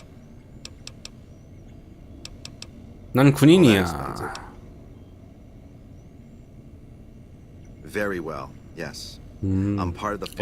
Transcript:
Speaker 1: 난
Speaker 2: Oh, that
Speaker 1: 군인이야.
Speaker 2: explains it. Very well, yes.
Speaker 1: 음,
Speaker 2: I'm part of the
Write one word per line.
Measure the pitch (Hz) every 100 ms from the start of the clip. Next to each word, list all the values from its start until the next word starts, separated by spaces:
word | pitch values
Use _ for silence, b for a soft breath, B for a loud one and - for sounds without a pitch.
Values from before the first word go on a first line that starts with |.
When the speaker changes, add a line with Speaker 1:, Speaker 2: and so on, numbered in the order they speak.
| - - - - - - - - - - - - - - - - - - - - - - - - - - - - - - -
Speaker 1:
난 | 127 139
Speaker 2:
Oh, |
that | 139
Speaker 1:
군인이야. | 143 185 139 98
Speaker 2:
explains | 87 73 67 -
it. | - - - - - - - - - - - - - - - - - - - - - - - - - - - - - - - - - - - -
Very | 78 98 101 92
well, | 78 71 65 - - 82
yes. | 76 - - - - -
Speaker 1:
음, | 98 95 98 101
Speaker 2:
I'm | 87
part | 82 104
of | 104
the | 82 -